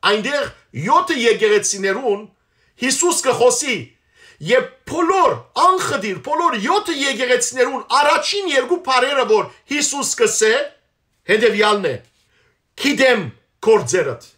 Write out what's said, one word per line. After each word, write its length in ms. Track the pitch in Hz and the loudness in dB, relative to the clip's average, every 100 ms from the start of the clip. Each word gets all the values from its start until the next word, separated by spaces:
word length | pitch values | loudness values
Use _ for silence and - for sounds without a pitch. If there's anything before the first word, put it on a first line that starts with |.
| 208 | 0
այնտեղ 380 | 214 214 285 120 - _ 123 | 0 -2 -4 -6 -10 _ -8
յոթը 340 | 175 339 359 294 | 2 2 2 0
եկեղեցիներուն 1040 | 233 208 214 208 - 202 196 196 262 202 214 _ _ _ _ _ | 2 2 2 2 0 -4 -4 -2 -2 -4 -6 _ _ _ _ _
Հիսուս 400 | 254 262 349 - | -4 -2 -2 0
կխոսի, 540 | 262 226 240 240 285 208 113 _ _ _ - _ | -2 2 2 2 -4 -6 -8 _ _ _ -20 _
և 260 | 151 247 - - - | 0 0 0 -14 -10
բոլոր, 420 | 311 339 381 311 117 - - | -2 0 2 2 0 -8 2
անխդիր, 560 | 339 370 - 294 208 180 - | 2 2 -2 -4 -4 -8 -4
բոլոր 320 | 302 339 226 | -2 0 -2
յոթը 400 | 214 392 403 294 | 0 0 -2 -4
եկեղեցիներուն 880 | 277 226 247 247 - 254 247 269 - 254 | -4 -2 0 0 0 -2 -2 -2 -2 2
առաջին 500 | 294 320 - 403 381 269 | 4 2 0 -4 -2 -2
երկու 240 | 247 349 | 0 -4
բառերը, 440 | - 254 254 269 220 | 0 0 0 0 2
որ 160 | 214 180 - _ | 2 0 -12 _
Հիսուս 420 | 294 285 285 - - | -4 -4 -4 -6 0
կսե, 340 | 226 - 220 247 285 _ _ _ _ _ - | 0 2 0 0 -2 _ _ _ _ _ -2
հետևյալն 580 | 214 226 202 214 208 175 | 2 2 2 2 2 -2
է. 80 | 123 _ _ _ _ _ _ _ - | -6 _ _ _ _ _ _ _ -6
"Գիտեմ 420 | 277 254 262 233 147 - _ _ | -4 2 2 2 -2 -12 _ _
գործերդ"։ 680 | 214 220 131 185 143 107 - | 2 4 4 -2 -2 -6 -14